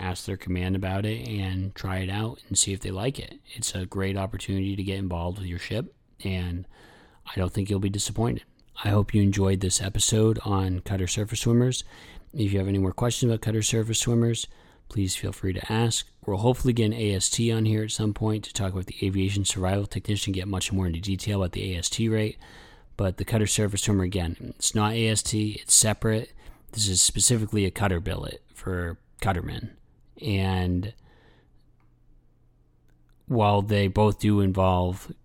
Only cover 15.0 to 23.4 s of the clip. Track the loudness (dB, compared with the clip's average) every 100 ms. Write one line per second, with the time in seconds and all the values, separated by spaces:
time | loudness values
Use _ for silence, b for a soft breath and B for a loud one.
15 | -2 -2 -6 -4 -4 -4 -2 0 2 0
16 | -4 -10 -4 0 2 2 2 4 2 2
17 | 0 0 0 0 0 2 2 2 0 -2
18 | -2 0 0 -2 -4 -4 -2 -4 -6 -4
19 | 0 2 2 0 0 0 0 0 -2 -4
20 | -2 -2 -2 -4 -4 -4 -2 0 0 -2
21 | -2 -4 -2 0 -2 -2 -4 -4 -4 0
22 | 0 2 0 -4 B B B B B -2
23 | -2 -2 0 2